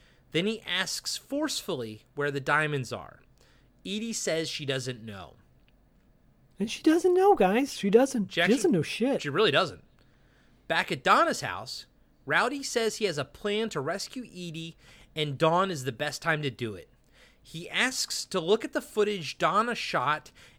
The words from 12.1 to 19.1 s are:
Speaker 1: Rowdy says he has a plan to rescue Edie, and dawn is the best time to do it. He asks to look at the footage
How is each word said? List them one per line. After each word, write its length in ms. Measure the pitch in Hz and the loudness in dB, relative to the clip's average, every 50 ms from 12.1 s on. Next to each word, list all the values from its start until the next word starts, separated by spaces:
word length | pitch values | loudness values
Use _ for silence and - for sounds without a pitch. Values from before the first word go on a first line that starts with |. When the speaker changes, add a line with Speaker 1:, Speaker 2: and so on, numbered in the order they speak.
| _ _ - | _ _ -4
Speaker 1:
Rowdy 360 | 135 151 170 214 254 294 277 | 0 2 2 2 2 0 -4
says 340 | 269 - - 233 226 214 214 | -6 -2 0 0 0 0 0
he 80 | - 214 | 0 -2
has 100 | 190 151 | 0 0
a 80 | 147 - | 0 -4
plan 440 | - - - - 208 202 214 226 214 | -6 -6 -6 -4 -2 0 0 -2 -2
to 100 | - 156 | -2 -4
rescue 440 | 131 151 175 196 - - - 262 233 | -4 -4 -4 -4 -6 -10 -10 -12 -12
Edie, 520 | - - 180 175 170 156 165 165 165 - _ - - - - - _ - | -12 -12 -12 -10 -10 -8 -8 -10 -10 -12 _ -20 -20 -20 -20 -20 _ -4
and 240 | 156 151 147 135 131 | -4 -2 -2 0 2
dawn 320 | 160 160 165 180 196 190 | 4 4 4 4 2 2
is 140 | 175 135 123 | -2 -4 -6
the 80 | 135 | -6
best 280 | 113 - 147 147 131 - | -4 -4 -4 -6 -6 -4
time 220 | - 170 156 151 | -2 -2 -2 0
to 80 | 151 135 | -2 -4
do 240 | 113 - 123 110 98 | -4 -4 -6 -6 -8
it. 160 | 90 - _ _ _ _ _ _ _ - - _ _ | -10 -14 _ _ _ _ _ _ _ -20 -20 _ _
He 280 | _ - - 160 175 - | _ -18 -16 -14 -12 -6
asks 560 | 156 180 233 254 254 - - - - - - | -2 -2 -2 -2 -2 -4 -6 -6 -6 -8 -6
to 120 | - - 185 | -4 -4 -2
look 260 | 160 170 214 220 - | 2 2 2 2 2
at 80 | 302 - | -2 -6
the 80 | 294 | -6
footage 560 | - - - 214 208 208 | -6 -4 0 0 0 0